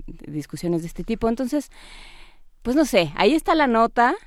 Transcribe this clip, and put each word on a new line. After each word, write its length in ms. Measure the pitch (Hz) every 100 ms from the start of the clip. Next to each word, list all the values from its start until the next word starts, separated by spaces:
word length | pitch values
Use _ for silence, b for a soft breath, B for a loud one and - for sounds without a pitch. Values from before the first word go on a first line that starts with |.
| -
discusiones 760 | - - 151 143 151 170 170
de 40 | 165
este 160 | -
tipo. 260 | - 220 226
Entonces, 420 | 233 254 294 - B B B B B B B - -
pues 140 | 233 269
no 80 |
sé, 280 | 277 208 156
ahí 200 | - 202
está 200 | 311 -
la 140 | 330 277
nota. 460 | 226 226 240 240 370